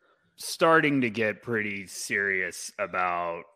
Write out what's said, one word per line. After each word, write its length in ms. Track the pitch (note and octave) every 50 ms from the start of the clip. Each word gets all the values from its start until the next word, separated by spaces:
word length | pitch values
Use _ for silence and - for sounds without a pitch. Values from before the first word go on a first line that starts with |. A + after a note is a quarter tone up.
| _ _ _ _ _ _ _
starting 680 | - - - - - E3+ E3 D#3+ D#3+ D#3 D3 C#3+ C3+
to 80 | B2 A#2
get 320 | G2+ A2 A2+ G#2+ G#2 -
pretty 440 | - B2 A#2 A2 G#2 G#2 G2+ G2 F#2+
serious 840 | F2+ - - - - A#2 G2+ G2+ G2 G2 F#2 F#2 F2 E2 - - - - -
about 680 | G#2 F2+ F2 F#2 F2+ F2+ F2 F2 F2 E2+ E2+ E2+ E2 - _